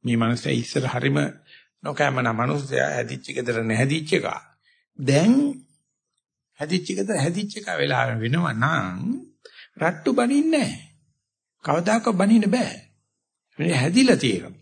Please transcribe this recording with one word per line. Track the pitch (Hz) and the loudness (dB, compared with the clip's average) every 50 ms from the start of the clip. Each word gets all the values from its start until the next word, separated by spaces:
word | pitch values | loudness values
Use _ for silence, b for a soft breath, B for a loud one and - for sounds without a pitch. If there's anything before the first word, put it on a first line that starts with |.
| _ | _
මේ | 123 120 117 | 0 0 2
මනුස්සයා | 117 113 120 120 - - 139 | 2 0 0 -2 -2 -2 -2
ඉස්සර | 117 120 - - 143 131 131 | -2 -4 -2 -4 -4 -2 -2
හරිම | 131 123 127 139 139 147 143 143 - - b b b b b b b _ | -4 -2 -2 0 0 0 0 -2 -6 -12 b b b b b b b _
නොකෑමනා | - 143 147 - 147 143 135 127 127 117 113 | -10 -8 -2 0 0 0 0 0 0 0 0
මනුස්සයා, | 110 120 127 147 147 139 135 139 127 131 147 | 0 -2 -2 -2 -4 -4 -2 -2 0 0 0
හැදිච්ච | 147 123 123 - 135 131 - - | -2 -4 -4 -6 -8 -12 -12 -10
ගෙදර | 135 - 123 120 117 113 | -8 -6 -4 -4 -4 -2
නැහැදිච්ච | 113 113 110 110 131 135 147 160 156 156 - | -2 -2 0 0 2 0 0 -2 -2 0 0
එක. | - - - - - - - _ _ _ _ _ _ _ _ _ - | 0 0 -2 -6 -6 -10 -16 _ _ _ _ _ _ _ _ _ -6
දැන් | 139 131 139 143 170 220 247 269 294 285 277 - - _ _ _ _ _ _ _ _ _ _ _ _ _ _ _ _ _ _ _ | 0 2 4 6 6 6 6 6 4 0 -2 -6 -14 _ _ _ _ _ _ _ _ _ _ _ _ _ _ _ _ _ _ _
හැදිච්ච | 143 151 180 180 - - | -6 -2 -2 -4 -2 -4
ගෙදර | - - - 196 220 160 | -4 -4 -2 -2 0 0
හැදිච්ච | 135 165 175 190 214 208 - | 0 0 -2 -2 -6 -6 -8
එක | 214 202 190 175 | -10 -8 -6 -4
වෙලා | 156 143 143 139 127 123 123 117 | -2 0 0 0 0 0 -2 -2
වෙනවා | 113 110 117 131 170 175 156 117 | -2 -2 -2 0 0 0 0 0
නම් | 110 120 147 165 147 104 92 90 92 - 196 254 - - - _ _ B B B B B B B | 0 0 0 0 0 -2 -4 -6 -6 -4 -4 -4 -6 -8 -14 _ _ B B B B B B B
රට්ටු | - 151 165 180 160 - - | -4 -2 -2 -2 -2 -2 0
බනින්නේ | 247 - 240 240 277 285 311 320 320 294 | 0 2 2 2 2 2 2 2 2 2
නෑ. | 240 - - - - - _ _ _ _ _ _ _ _ _ _ _ _ _ _ _ | 0 -2 -4 -8 -16 -20 _ _ _ _ _ _ _ _ _ _ _ _ _ _ _
කවදාකවත් | 147 147 165 175 190 214 233 220 240 214 | 0 0 0 2 2 0 2 2 0 0
බනින්න | 175 190 202 226 233 202 196 | 2 4 6 6 6 6 4
බෑ. | 180 247 220 170 - - - _ _ _ _ _ _ _ _ _ _ _ _ _ _ - | 0 0 -2 -2 -6 -12 -18 _ _ _ _ _ _ _ _ _ _ _ _ _ _ -4
මේ | 151 170 170 | -2 0 2
හැදිලා | 135 123 156 175 240 269 254 208 - | 2 0 2 4 4 6 6 4 4
තියෙනවා. | - 123 101 87 80 - - - | 4 0 0 -2 -4 -8 -18 -20